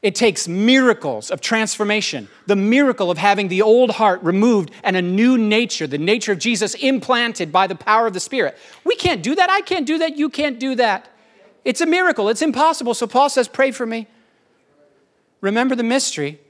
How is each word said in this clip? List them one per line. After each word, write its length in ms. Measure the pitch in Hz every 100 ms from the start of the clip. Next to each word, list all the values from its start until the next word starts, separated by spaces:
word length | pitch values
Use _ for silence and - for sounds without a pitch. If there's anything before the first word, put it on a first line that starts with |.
It 160 | 214 196
takes 320 | 233 175 -
miracles 800 | 175 220 262 254 214 151 113 110
of 100 | -
transformation, 880 | - 226 220 - 208 208 196 139 101 - -
the 100 | 202
miracle 520 | 202 247 285 - 185
of 100 | 175
having 280 | 202 202 196
the 160 | 185
old 300 | 214 233 254
heart 280 | 208 220 185
removed 500 | 175 190 226 220 160 -
and 140 | - 190
a 60 |
new 360 | 180 185 240 254
nature, 480 | 214 214 240 - 151
the 120 | 143
nature 340 | 165 220 214
of 80 | 190
Jesus 340 | 220 220 202
implanted 800 | 196 262 269 - 240 233 - 170
by 160 | 165 190
the 80 | 185
power 320 | - 220 233
of 40 |
the 60 | 185
Spirit. 400 | - 269 160 - - -
We 140 | - 480
can't 260 | 359 262
do 140 | 170 311
that. 120 | 359
I 120 | 392
can't 260 | 403 370 254
do 120 | 320
that. 180 | 320 311
You 120 | 294
can't 300 | - 294 240
do 160 | 269
that. 340 | 254 233 190 - _ _ _ _ _
It's 160 | - -
a 60 | 330
miracle. 420 | 349 370 302 202
It's 140 | 220
impossible. 520 | 311 240 311 320 247
So 120 | 226 226
Paul 220 | 247 285
says, 180 | 269 240
"Pray 240 | - 269
for 160 | 247 240
me." 220 | 226 214 _ _ _ _ _ _ _ _ _ _ _ _ _
Remember 360 | 196 220 254 247
the 80 |
mystery. 560 | 233 262 262 - 143 151 _